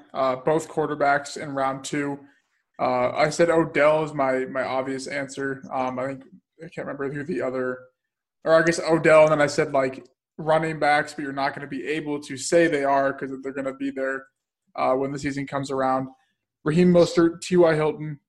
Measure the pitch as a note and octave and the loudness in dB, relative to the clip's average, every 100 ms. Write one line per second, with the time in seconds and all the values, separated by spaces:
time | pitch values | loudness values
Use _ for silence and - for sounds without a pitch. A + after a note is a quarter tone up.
0 | - - C3 B2+ - D#3 - - D3+ D3+ | -10 -4 -2 -2 0 0 -2 -4 -4 0
1 | C#3+ C#3+ C#3+ - D#3 C#3 C3+ C#3 - D3 | 2 2 -2 -12 -8 -2 -2 -4 -6 -4
2 | C#3+ C#3+ - _ _ _ _ - B2+ B2 | -4 -6 -14 _ _ _ _ -4 -2 0
3 | B2 - D3+ D3+ E3+ E3 D#3 C#3+ D3+ D#3 | 0 2 0 2 2 2 2 2 4 4
4 | D3+ D3 C3+ C3 C3 C3 A2 C3 C3+ C3+ | 0 -2 0 0 -4 -4 -4 -4 -4 -8
5 | C3+ C#3+ C3+ - C#3 C3+ - C3+ B2+ B2+ | -8 -8 -8 -8 -8 -8 -8 -6 -4 -4
6 | C3+ C3+ - - _ - E3 - C#3 C#3+ | -6 -8 -14 -20 _ -20 -18 -12 -10 -8
7 | C#3 D3 D3 C3+ C3 C3 B2+ B2+ - _ | -8 -8 -6 -6 -4 -4 -4 -6 -12 _
8 | _ _ _ _ D3+ D#3+ E3 E3 D#3 D#3+ | _ _ _ _ 2 4 4 0 0 2
9 | D3+ D#3 D#3 D3+ D3 - D3 C#3 C3 C3 | 6 8 8 6 2 0 0 0 -2 -4
10 | - _ _ - D#3 D#3+ D#3+ D#3 D3 D3 | -18 _ _ -10 0 0 0 -2 2 2
11 | D3+ - C#3 C#3 C#3 D3 C#3+ C3+ C3+ D#3 | 0 -6 -8 -4 -4 -4 -10 -8 -6 -6
12 | D3 D3 D3 C3 - E3+ E3 C#3+ C#3 C#3 | -4 -6 -6 -10 2 4 4 4 2 2
13 | C3+ C3+ C#3 C3 C3+ C#3 C3+ C3 C#3 C3+ | 2 -2 -8 -8 -10 -6 -8 -6 -6 -4
14 | C3+ C3+ - _ _ _ _ - C3 C3 | -4 -6 -10 _ _ _ _ -4 0 0
15 | C3+ C#3 C#3+ C#3 C#3 C#3 C#3 C3+ C3 C3 | -2 -4 -6 -6 -6 -6 -4 -2 0 0
16 | C3 - _ _ _ _ D3+ D#3+ F3+ F3 | -2 -12 _ _ _ _ 0 4 6 6
17 | E3 - E3 E3+ - F3+ E3 D#3 D#3 D3+ | 4 4 2 2 0 4 6 4 0 -2
18 | D3+ D3 | -8 -10